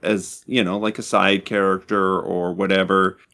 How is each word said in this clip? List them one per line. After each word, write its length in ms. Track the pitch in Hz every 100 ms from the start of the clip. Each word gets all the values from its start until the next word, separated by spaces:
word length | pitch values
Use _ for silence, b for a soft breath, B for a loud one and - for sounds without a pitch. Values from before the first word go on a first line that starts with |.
as, 400 | - 104 - - -
you 180 | 123
know, 140 | 90 101
like, 220 | 107 107
a 40 |
side 420 | 113 104 98 98 -
character 760 | 104 98 92 - 104 95 92
or 340 | - 90 87
whatever. 640 | 87 95 95 92 95 95 - b